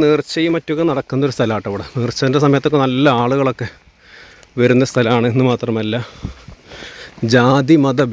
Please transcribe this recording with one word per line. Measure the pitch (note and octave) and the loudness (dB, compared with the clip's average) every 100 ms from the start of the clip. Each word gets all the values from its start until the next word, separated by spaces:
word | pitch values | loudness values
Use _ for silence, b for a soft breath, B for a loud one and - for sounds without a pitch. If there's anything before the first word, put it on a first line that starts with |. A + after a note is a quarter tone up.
നേർച്ചയും | D3+ D3+ - - E3 E3 | 4 2 -2 -4 -2 -2
മറ്റൊക്കെ | - D#3 E3+ | -4 -2 -2
നടക്കുന്നൊരു | C3+ - C3 C#3 - | -2 -4 -2 -2 0
സ്ഥലമാട്ടോ | A#2 G#2+ G2+ | -2 -2 -4
ഇവിടെ. | G2+ F#2+ B2+ | -8 -8 -6
നേർച്ചേൻ്റെ | A#2 - C3+ C#3 C#3+ | -4 -2 -2 2 2
സമയത്തൊക്കെ | C#3 D3 D3 C3 | 2 2 0 0
നല്ല | B2+ C#3+ A#2+ | 2 2 2
ആളുകളൊക്കെ | A#2+ C#3 C3+ B2 A#2 - _ _ B B B B B B2+ | 0 0 -2 -4 -8 -12 _ _ B B B B B 0
വരുന്ന | A#2+ B2 C3 | 2 4 2
സ്ഥലമാണ്. | - A2+ A#2+ A#2+ | 0 2 2 2
എന്ന് | A#2+ B2+ | 0 0
മാത്രമല്ല, | A#2+ A#2+ A2 G#2+ A#2 A#2+ B B B B - - B B B B B A#2 | 0 -2 -4 -4 -6 -8 B B B B -20 -20 B B B B B 0
ജാതി | B2 B2 C3+ C3+ D#3+ C3+ | 2 4 2 4 4 4
മത | B2+ C3 | 0 0